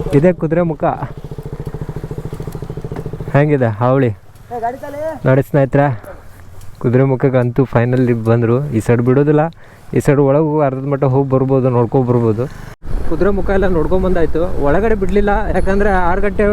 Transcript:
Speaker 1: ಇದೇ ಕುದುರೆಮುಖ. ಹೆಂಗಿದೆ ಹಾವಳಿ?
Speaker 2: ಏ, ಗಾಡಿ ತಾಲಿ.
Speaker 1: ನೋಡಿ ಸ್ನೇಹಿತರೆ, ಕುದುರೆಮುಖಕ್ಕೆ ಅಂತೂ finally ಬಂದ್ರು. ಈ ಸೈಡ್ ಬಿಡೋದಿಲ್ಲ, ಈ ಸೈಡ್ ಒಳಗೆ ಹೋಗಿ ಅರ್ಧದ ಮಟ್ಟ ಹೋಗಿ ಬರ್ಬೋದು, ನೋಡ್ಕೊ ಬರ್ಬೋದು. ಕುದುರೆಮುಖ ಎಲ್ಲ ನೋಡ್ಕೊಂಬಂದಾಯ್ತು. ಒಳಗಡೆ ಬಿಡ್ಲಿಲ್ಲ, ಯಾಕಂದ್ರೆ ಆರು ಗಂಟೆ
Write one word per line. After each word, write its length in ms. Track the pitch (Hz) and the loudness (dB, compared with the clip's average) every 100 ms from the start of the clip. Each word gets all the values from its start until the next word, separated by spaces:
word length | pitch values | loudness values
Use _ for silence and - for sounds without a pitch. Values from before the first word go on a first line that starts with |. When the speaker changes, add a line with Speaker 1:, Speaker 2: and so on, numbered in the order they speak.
| - 143 | -2 0
Speaker 1:
ಇದೇ 140 | 180 175 | 2 0
ಕುದುರೆಮುಖ. 420 | 156 165 170 151 165 - - - - - - - - - - - - - - - - - - - - - - - - 139 | -2 -2 -2 -2 -4 -4 -8 -12 -14 -14 -12 -10 -10 -10 -10 -10 -10 -10 -10 -10 -10 -10 -10 -10 -10 -10 -10 -10 -2 0
ಹೆಂಗಿದೆ 340 | 151 143 117 101 | 2 2 0 0
ಹಾವಳಿ? 300 | 123 135 123 | 0 2 0
Speaker 2:
ಏ, 500 | 104 - - - 240 233 | -2 -12 -20 -14 -8 -8
ಗಾಡಿ 120 | 269 | -8
ತಾಲಿ. 160 | 294 285 320 294 139 | -12 -8 -8 -4 0
Speaker 1:
ನೋಡಿ 160 | 135 - | 0 2
ಸ್ನೇಹಿತರೆ, 380 | 147 135 143 143 110 - - - - - - - - | 0 2 2 0 -2 -10 -18 -20 -20 -20 -18 -16 -6
ಕುದುರೆಮುಖಕ್ಕೆ 560 | 131 127 135 127 139 127 | 0 2 2 0 0 0
ಅಂತೂ 180 | 123 117 123 | 0 0 0
finally 400 | 117 120 127 120 117 110 | 0 0 2 2 0 2
ಬಂದ್ರು. 260 | 117 113 123 147 113 | 2 2 0 0 -2
ಈ 40 | 110 | 2
ಸೈಡ್ 160 | 120 120 | 2 4
ಬಿಡೋದಿಲ್ಲ, 320 | 131 147 151 165 - - - - 135 | 2 4 2 0 -6 -20 -20 -6 -2
ಈ 40 | 147 | 2
ಸೈಡ್ 140 | 139 135 | 4 4
ಒಳಗೆ 160 | 143 156 | 2 2
ಹೋಗಿ 120 | 151 139 | 0 0
ಅರ್ಧದ 200 | 131 139 | -2 -4
ಮಟ್ಟ 100 | 139 139 131 | 0 2 2
ಹೋಗಿ 120 | 139 131 | 2 2
ಬರ್ಬೋದು, 320 | 131 135 127 123 | 2 2 2 2
ನೋಡ್ಕೊ 260 | 113 139 123 | 2 2 2
ಬರ್ಬೋದು. 340 | 120 113 107 139 - - - - - - | 2 2 0 -4 -8 -16 -10 -4 0 0
ಕುದುರೆಮುಖ 400 | 160 190 196 190 196 | 2 2 2 2 2
ಎಲ್ಲ 100 | 190 170 | 2 2
ನೋಡ್ಕೊಂಬಂದಾಯ್ತು. 640 | 147 185 185 175 151 160 175 - 143 | 2 2 2 2 2 2 0 0 2
ಒಳಗಡೆ 280 | 160 220 214 | 2 2 0
ಬಿಡ್ಲಿಲ್ಲ, 300 | 185 202 202 208 185 180 | 2 2 2 0 0 0
ಯಾಕಂದ್ರೆ 340 | 185 196 214 185 175 | 2 2 2 2 2
ಆರು 100 | 185 | 2
ಗಂಟೆ 200 | 202 185 208 | 0 2 2